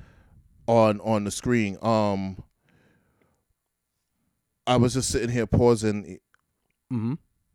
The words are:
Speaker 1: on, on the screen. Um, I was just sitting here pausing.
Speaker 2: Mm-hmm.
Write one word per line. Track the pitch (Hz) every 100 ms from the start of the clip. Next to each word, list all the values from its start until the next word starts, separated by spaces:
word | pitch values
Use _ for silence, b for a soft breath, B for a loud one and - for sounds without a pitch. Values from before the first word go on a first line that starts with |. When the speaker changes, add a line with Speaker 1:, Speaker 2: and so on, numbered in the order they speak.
| b b b b _ _ -
Speaker 1:
on, | 117 110 104
on | 104 107
the | 101
screen. | - 123 120 101 92
Um, | 113 110 104 98 95 95 - _ _ _ _ _ _ _ _ _ _ _ _ _ _ _ _ _ _ _ _ _ 123
I | 123
was | 120
just | 127 -
sitting | 127 117
here | 120 107
pausing. | - 120 113 107 104 82 92 _ _ _ _ _ _ -
Speaker 2:
Mm-hmm. | 120 113 156 _ _ _